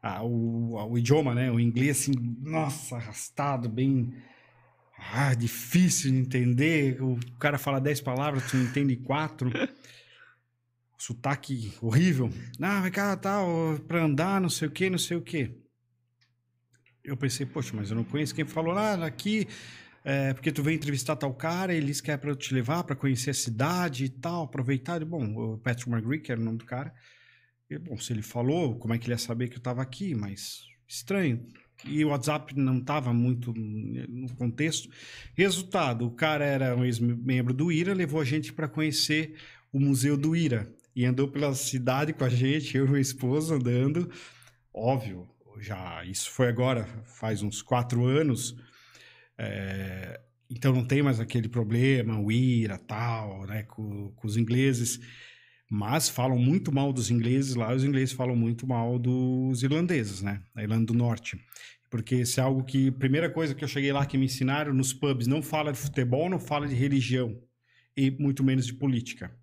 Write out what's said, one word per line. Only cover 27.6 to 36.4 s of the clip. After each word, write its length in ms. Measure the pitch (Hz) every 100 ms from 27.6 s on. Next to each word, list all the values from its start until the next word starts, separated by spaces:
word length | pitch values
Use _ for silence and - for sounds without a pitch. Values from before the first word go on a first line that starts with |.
| _
E, 80 | 147
bom, 200 | 165 117
se 140 | -
ele 100 | 117
falou, 560 | 107 120 123 160 170 120
como 160 | 110
é 40 | 117
que 80 | 117
ele 80 |
ia 40 | 117
saber 300 | - 117 123
que 80 | 120
eu 60 |
tava 200 | 127 123
aqui? 320 | 131 - 196
Mas 500 | 127 104 98 - - - - _
estranho. 600 | - - 196 170 117 120 - _ _ -
E 180 | 147
o 60 | 151
WhatsApp 500 | 143 127 151 147 139
não 220 | 135 127
tava 300 | 123 151 127
muito 400 | 117 120 123 120
no 840 | 113 110 107 107 120 127 120 127 123
contexto. 540 | 123 117 156 - - - - - -
Resultado: 720 | - 190 175 185 190 147 117 120
o 60 |
cara 320 | 117 160 151